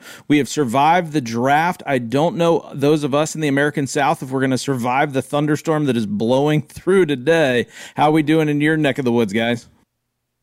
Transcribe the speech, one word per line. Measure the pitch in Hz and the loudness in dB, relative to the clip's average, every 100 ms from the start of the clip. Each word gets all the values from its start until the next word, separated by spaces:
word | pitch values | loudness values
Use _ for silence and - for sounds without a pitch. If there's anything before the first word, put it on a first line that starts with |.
| - - - | -10 -14 0
We | 151 | 0
have | 120 | 2
survived | 147 127 127 151 180 165 | -2 0 2 4 2 0
the | 147 | -4
draft. | 117 117 127 143 170 175 | -4 -2 2 2 0 -4
I | - 135 | -4 -4
don't | 117 131 165 160 | -2 0 0 0
know, | 170 165 - | 0 0 -2
those | - 139 156 | -2 0 2
of | 143 | 0
us | 143 156 | -2 -2
in | 160 | -4
the | 151 | -2
American | 139 147 147 | 0 0 -2
South, | 135 151 139 - | -4 -2 0 -2
if | 131 | -4
we're | 135 | -2
gonna | 131 127 | -2 -2
survive | - 131 123 131 151 | -4 -4 -2 0 0
the | 131 | -2
thunderstorm | - 147 151 151 - 151 | -4 -2 0 -2 -2 0
that | 143 120 | 0 -2
is | |
blowing | 104 104 113 131 147 151 | -2 -2 0 0 2 0
through | - - - 190 165 | -4 -6 0 2 2
today. | 139 131 165 143 123 107 - - | 0 0 2 2 0 -2 -10 -12
How | - 147 | 0 2
we | 160 | 2
doing | 147 160 151 | 2 2 2
in | 147 | 0
your | 151 160 | 0 2
neck | 147 123 | 0 0
of | |
the | 123 | 0
woods, | 117 110 | 0 0
guys? | 107 117 117 - _ _ _ _ _ _ _ | 0 -2 -4 -8 _ _ _ _ _ _ _